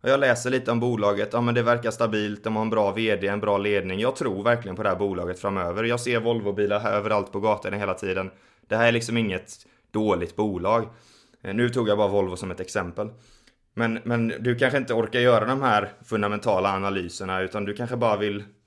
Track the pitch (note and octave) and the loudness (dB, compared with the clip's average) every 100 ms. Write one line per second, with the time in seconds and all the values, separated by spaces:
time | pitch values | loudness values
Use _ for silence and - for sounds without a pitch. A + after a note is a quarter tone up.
0 | C3 C#3 C3+ A#2 B2+ C3 B2 A#2 A#2+ A2+ | 2 4 4 2 0 -2 0 0 0 2
1 | G#2 G2+ G#2 A#2+ A#2+ A#2+ A#2 A#2 A#2 G#2+ | 2 2 0 0 0 2 2 2 0 -2
2 | A#2 G#2+ G#2 G#2 A2 A2 A2 A2 G2+ G2+ | 0 0 -2 -4 -4 -2 0 2 2 0
3 | A2 G2+ G2 G#2 G#2 G2+ G#2 G2+ F#2 F#2+ | 0 0 0 0 0 0 2 0 0 -2
4 | A#2+ C3+ C3 F#2+ G#2+ A#2+ G#2 F2+ G#2 F2+ | -2 0 -4 0 0 0 -2 -4 -2 0
5 | G2+ F2+ F2 F2 G2+ G2 F2 F#2 A2+ A#2+ | -2 -2 -4 -4 -4 -2 -4 -2 -2 -2
6 | A#2+ A#2 A2+ A#2 G2+ G2 G2+ G#2 A2 G#2 | 0 0 0 0 -2 0 0 0 0 -2
7 | G#2 G#2 F#2+ G2+ A2 G#2 F#2+ G2+ G2 F#2 | 0 0 0 -2 0 0 -2 -4 -4 -4
8 | G2 F#2+ F#2+ - _ _ _ A2 A#2 A#2 | -4 -4 -4 -12 _ _ _ 2 4 2
9 | A#2 A#2 A2 F#2 - - - _ _ G#2+ | 0 -2 0 -4 -8 -20 -20 _ _ -2
10 | G#2+ F2+ F2 - G#2+ F2+ F#2 A#2 G#2+ - | 2 2 0 -2 -2 0 0 0 0 -12
11 | _ - _ _ F#2+ G2+ B2 B2 A2 G#2 | _ -20 _ _ -6 0 0 2 2 4
12 | G2+ G2+ F#2+ F2+ F#2+ F2+ F#2 G#2 F2+ F2 | 4 2 0 -4 -8 -8 -4 -4 -4 -6
13 | G#2+ - _ _ _ _ _ - A#2 A2+ | -8 -10 _ _ _ _ _ -4 -2 -2
14 | - A#2 A2+ D2+ A#2+ A#2+ C3 C#3 A#2+ A#2 | -2 0 0 0 -2 2 2 0 0 0
15 | A2 B2 B2 A#2 A2 C3+ C3 G#2 G2 - | 0 4 6 6 4 0 2 2 0 -10
16 | - A2 G#2 G#2 A#2 F#2+ G2 F#2+ G2 G2 | -4 -2 0 0 0 2 2 0 -2 -2
17 | F2 - F#2+ F#2 F#2+ G#2+ G2+ G#2 A#2+ A#2+ | -4 -8 -4 -2 -2 -4 -6 -6 -6 0
18 | A2+ G2+ G#2 G2+ G#2 _ | 0 2 0 -4 -10 _